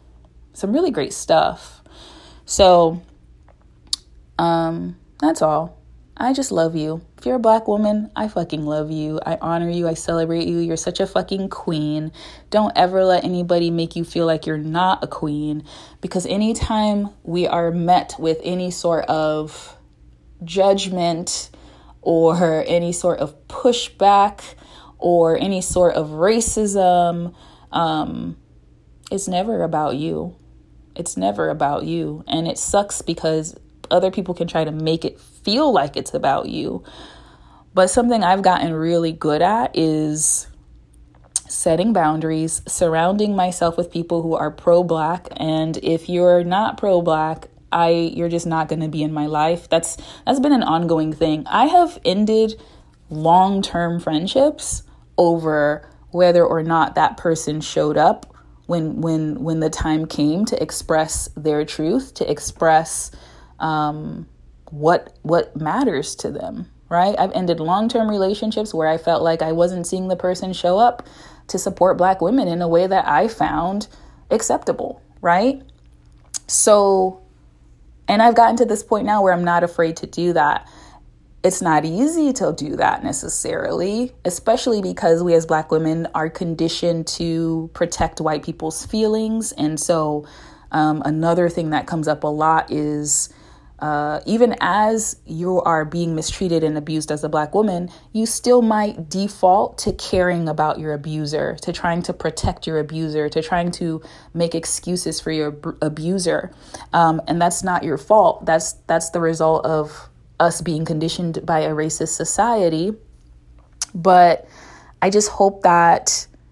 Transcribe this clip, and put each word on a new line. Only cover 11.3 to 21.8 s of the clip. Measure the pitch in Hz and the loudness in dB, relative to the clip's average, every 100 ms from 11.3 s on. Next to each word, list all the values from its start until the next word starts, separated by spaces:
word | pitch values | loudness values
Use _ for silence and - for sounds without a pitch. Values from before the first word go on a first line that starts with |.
| 196 190 | -4 -6
queen. | - - 151 151 151 156 - - - - | -8 -4 -2 -2 -4 -6 -12 -20 -20 -2
Don't | 214 208 - | 0 2 2
ever | 180 190 | 2 4
let | 190 180 | 4 2
anybody | - 180 175 175 170 | 0 -2 0 0 2
make | 165 170 175 | 0 -4 -6
you | |
feel | 165 170 165 | -6 -2 0
like | 160 160 | 0 -2
you're | 156 | -6
not | 156 165 185 - | -4 0 0 0
a | 135 | -4
queen, | - 156 147 151 151 143 - - - | -6 -6 -4 -4 -6 -10 -20 -20 -12
because | 185 - - | -6 -4 -2
anytime | 196 214 226 - 220 214 202 202 - | 0 0 -2 -2 0 0 0 -4 -10
we | - 175 175 | -6 -2 0
are | 170 170 | 0 0
met | 170 170 180 - - | 0 4 2 2 -4
with | 160 160 | -2 -2
any | - 180 180 | -4 -4 -6
sort | 175 170 160 - | -4 0 0 0
of | 156 156 151 151 - - - _ _ - - - - | 0 0 -2 -6 -12 -20 -20 _ _ -20 -20 -20 -18
judgment, | 165 185 196 196 190 180 170 165 175 - - - - - | -4 2 4 4 0 -2 0 -2 -4 -8 -10 -18 -20 -20